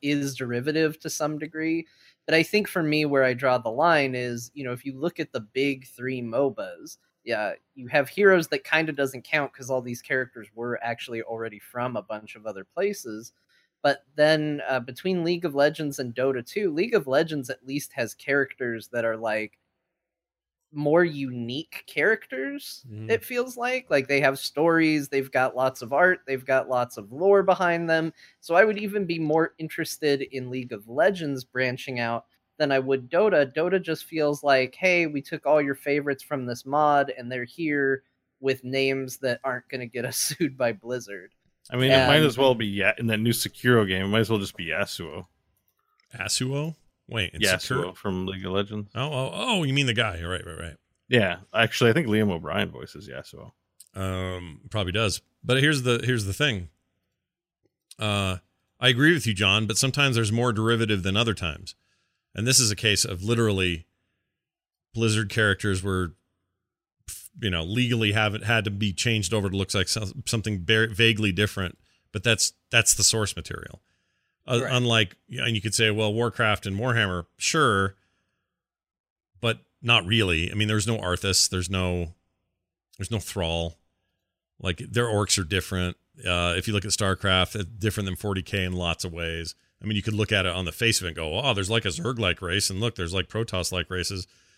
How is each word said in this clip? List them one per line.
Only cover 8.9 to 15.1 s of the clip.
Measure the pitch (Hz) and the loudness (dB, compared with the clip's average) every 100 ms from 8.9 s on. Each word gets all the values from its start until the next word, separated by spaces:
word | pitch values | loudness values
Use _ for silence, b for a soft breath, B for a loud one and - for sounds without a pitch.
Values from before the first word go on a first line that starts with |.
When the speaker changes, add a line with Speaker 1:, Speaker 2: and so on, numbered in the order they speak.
Speaker 1:
doesn't | 143 139 131 | 0 -2 -2
count | - 156 139 | -4 -2 -2
'cause | - 127 | -6 -4
all | 131 | -4
these | 123 120 | -4 -10
characters | - 135 127 123 104 | -4 -4 -4 -8 -18
were | 110 120 120 | -10 -6 -4
actually | 117 117 - 117 | -4 -6 -8 -8
already | 110 113 113 104 | -6 -6 -8 -10
from | - 123 123 117 | -14 -6 -4 -4
a | |
bunch | 98 107 107 117 | -6 -10 -12 -14
of | |
other | 107 95 | -10 -10
places. | 95 - 202 202 120 107 117 _ _ _ _ _ | -10 -4 -2 -4 -8 -12 -12 _ _ _ _ _
But | 147 135 _ | 0 0 _
then, | - 151 156 151 147 120 | 4 6 6 2 -4 -2
uh, | 131 | -4
between | 123 123 185 | -4 -6 -2